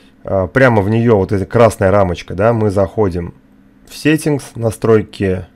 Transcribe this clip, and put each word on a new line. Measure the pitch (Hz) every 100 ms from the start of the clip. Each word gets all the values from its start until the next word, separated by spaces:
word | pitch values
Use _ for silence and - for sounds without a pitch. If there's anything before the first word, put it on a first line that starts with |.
| _ _
А, | - 98 90
прямо | 127 131 107
в | 98
нее | 113 120 104
вот | 92
эта | 101 95
красная | 117 110 - 95
рамочка, | 101 90 82 -
да. | 90 110
Мы | 117 107
заходим | 95 95 - 101 85 87 - _ _ _ _ -
в |
Settings, | - 147 156 156 143 -
настройки, | 117 113 - 113 107 95 - 98 92 87